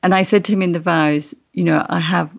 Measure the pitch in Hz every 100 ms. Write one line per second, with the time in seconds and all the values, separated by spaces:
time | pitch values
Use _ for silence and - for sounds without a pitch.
0 | 185 190 190 208 - 202 185 165 165 165
1 | 151 147 147 - _ - 170 156 - 175
2 | 160 180 156